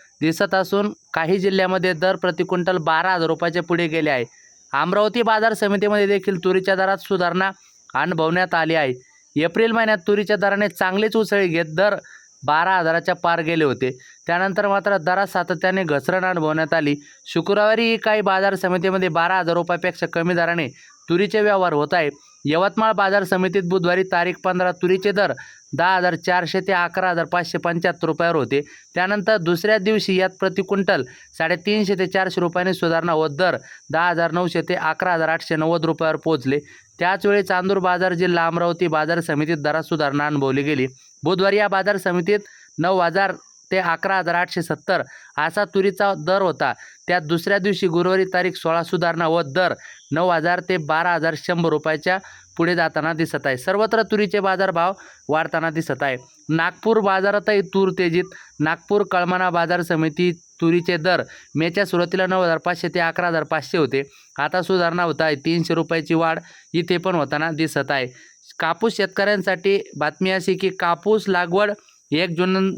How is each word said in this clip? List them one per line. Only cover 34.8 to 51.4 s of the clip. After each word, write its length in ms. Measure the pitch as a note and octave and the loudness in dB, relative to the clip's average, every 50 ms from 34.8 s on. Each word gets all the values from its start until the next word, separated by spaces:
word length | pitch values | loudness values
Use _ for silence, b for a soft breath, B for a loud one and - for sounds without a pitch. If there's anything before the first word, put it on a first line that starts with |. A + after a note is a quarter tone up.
| D#3 D#3+ D#3+ - - F#3 F3 | -2 -4 -2 -2 -2 -2 0
हजार 140 | E3 D#3+ D#3+ | 0 0 -2
आठशे 280 | D#3+ E3 - - E3 | -2 -4 -2 -4 -2
नव्वद 280 | D#3 D#3 E3 E3+ E3+ D#3 | -2 0 0 0 0 0
रुपयावर 320 | D#3+ D#3+ - E3 D#3+ D#3 | -2 -2 0 -2 -2 -2
पोहोचले. 420 | D3+ - E3 D#3+ C#3+ A#2 C3 C#3 D3 C#3+ B B B B B B - | -2 0 -2 -2 0 0 -2 -2 -2 -4 B B B B B B -2
त्याचवेळी 440 | E3+ F3+ F#3+ F#3+ - G3+ G3+ G#3 | 0 0 0 0 2 2 2 2
चांदूर 360 | F#3+ - F#3+ F#3 F3+ F#3+ G3 F#3+ | 2 0 -2 0 0 0 0 2
बाजार 340 | F3+ F#3 F3+ F3 F#3 F#3 | 2 2 2 2 0 0
जिल्हा 340 | F3+ E3 F#3 F3+ F3 E3+ E3 | 0 0 0 2 2 2 0
अमरावती 400 | E3 E3 E3+ F3 E3+ E3+ E3+ F3+ | 0 0 0 0 0 0 0 0
बाजार 340 | E3 D#3 D#3 D#3 D#3 E3+ F3 | 0 0 0 0 0 0 -2
समितीत 360 | E3 - D3+ C#3+ D3+ D3+ E3+ | 0 -2 -2 -2 0 -2 -2
दरात 260 | D3+ C#3+ D3+ D3+ D#3+ | -2 -2 -2 -2 -2
सुधारणा 440 | D#3 - E3+ D3+ D3+ C#3 C#3 D3 D3 | -2 -4 -2 0 0 0 0 0 -2
अनुभवली 360 | D3+ D3+ C#3+ C#3 C3+ C3 C#3 | 0 0 0 0 0 0 0
गेली. 240 | C#3 D3 D3+ C3+ B2+ B2+ C3 B B B B _ | 0 0 0 0 -2 -4 -4 B B B B _
बुधवारी 340 | - D3+ F#3+ F#3 G3 G3 G3 | -2 -2 0 2 2 2 2
या 120 | G#3 G#3 G3+ | 2 2 2
बाजार 280 | G3 F#3+ F#3 G3+ G3+ | 0 0 0 0 -2
समितीत 420 | F#3+ - F#3+ F3 F3+ E3+ F3+ G#3 G#3 G#3 B B B B B B - | 0 -2 0 0 0 2 0 0 0 -2 B B B B B B -2
नऊ 200 | D#3+ F3+ F#3+ F#3 | 0 2 2 2
हजार 340 | F3 E3+ E3 G3 G3 F#3+ F3+ - - _ _ _ _ _ | 2 2 2 2 0 0 -2 -6 -14 _ _ _ _ _
ते 80 | F#3 F#3+ | -2 0
अकरा 400 | F3+ E3+ E3 - - F#3+ G3 F#3+ | 0 0 -2 -2 -2 -2 -2 0
हजार 160 | F3 F3 E3+ | 0 0 0
आठशे 280 | E3+ F3+ F3 - F#3 | 0 -2 -2 -4 -6
सत्तर 400 | E3 - D#3 - _ - F#3 D#3+ B2 B B B B B B - | -4 -4 -6 -6 _ -2 -2 -2 -2 B B B B B B -4
असा 260 | D3+ E3 E3 G#3+ G#3 | -4 -2 -2 -2 -4
तुरीचा 500 | F#3+ - G3 F#3+ G3+ F#3+ - G3+ G3+ G3 D3+ D3+ | 0 0 0 0 0 0 0 0 0 0 -2 0
दर 160 | E3+ F#3 G3 | 0 2 2
होता. 300 | G3 F3 D3+ - D3+ C3 A#2 B B B B B _ - | 2 0 0 0 -2 -2 -2 B B B B B _ 0
त्यात 120 | F3 F3+ | 0 0
दुसऱ्या 380 | D#3 D3 E3+ E3+ E3+ G3 G3+ G3+ | 0 0 -2 -2 2 0 0 2
दिवशी 280 | F#3 G#3 G3 F#3 G3 | 2 0 0 0 0
गुरुवारी 380 | F3+ D#3+ F3 F3 F3+ F#3 F#3+ F#3+ | 0 2 2 2 2 2 2 0
तारीख 280 | F#3 F#3 F3+ F3 F3+ | 0 0 0 0 -2
सोळा 300 | E3+ - - E3 E3 E3+ | -4 -4 -2 0 0 0
सुधारणा 460 | E3 E3+ F#3 E3+ F3 E3+ E3 E3 F3 D#3+ | -2 -2 -2 0 0 0 0 0 0 0
व 140 | E3 E3+ E3 C#3 C3+ | 2 0 0 -2 0
दर 200 | F#3 F#3 E3 A#2+ B B B B B B _ | 0 0 0 0 B B B B B B _
नऊ 160 | C#3+ D#3 F3+ F#3 | -2 0 2 2
हजार 320 | F3 D#3+ D3+ F3 F3 F3+ F3 F3 | 2 2 2 0 0 0 -2 -2
ते 80 | F#3 | -2
बारा 380 | F3+ D#3 C#3+ D#3 D#3+ E3+ F3+ F3 | -2 0 -2 0 0 2 0 0
हजार 200 | D#3+ D3 E3 D#3+ | 0 0 -2 -4
शंभर 320 | C#3+ | -4